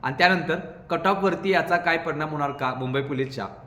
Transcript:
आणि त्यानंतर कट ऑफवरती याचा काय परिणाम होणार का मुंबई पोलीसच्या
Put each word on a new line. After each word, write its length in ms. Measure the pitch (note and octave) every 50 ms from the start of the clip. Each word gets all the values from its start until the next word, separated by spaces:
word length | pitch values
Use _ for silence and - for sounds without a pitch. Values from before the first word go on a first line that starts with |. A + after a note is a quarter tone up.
आणि 120 | - C3 C#3 -
त्यानंतर 380 | F3 F3+ F#3 F3 D3 D3+ D#3+ F#3+ - - - - - -
कट 160 | E3+ - -
ऑफवरती 440 | F#3+ G3+ F#3+ F#3+ F#3+ E3+ - G3 F#3+
याचा 260 | F#3+ E3+ D#3+ F3 F3
काय 200 | E3+ - F3 E3
परिणाम 320 | D#3+ - E3 D3 D3 D#3 D3+
होणार 220 | D3+ D3 C#3+ C#3
का 240 | C3 - C3+ B2+ B2
मुंबई 280 | B2+ C3 B2+ B2+ C#3
पोलीसच्या 440 | C3+ C#3+ C#3+ B2+ C3+ C3 - A#2 G2 F#2+ - - -